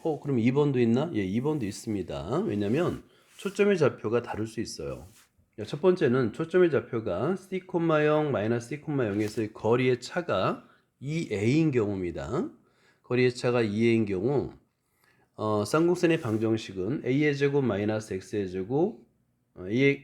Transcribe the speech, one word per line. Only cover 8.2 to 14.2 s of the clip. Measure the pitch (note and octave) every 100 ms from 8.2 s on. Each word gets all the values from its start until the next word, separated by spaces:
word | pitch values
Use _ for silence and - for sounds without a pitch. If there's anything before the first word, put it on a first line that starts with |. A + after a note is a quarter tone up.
| D3+
마이너스 | A2 G#2+ A#2 -
C, | D3 -
영에서의 | C#3 A2 G2+ G#2+ A#2+ G#2+
거리의 | - A2 B2 B2+ B2
차가 | - F3+ E3+ G2 A#2 B3 - _ _ _
이에이인 | C3 D#3+ D#3 G2+ A2 D3+ D#3
경우입니다. | B2 G#2 G2 F2 D#2+ D2 E3+ D4 - _ _ _ _
거리의 | - B2 B2
차가 | B2 B2 B2
이에이인 | A2 G#2 A#2 A2+
경우, | G2+ F#2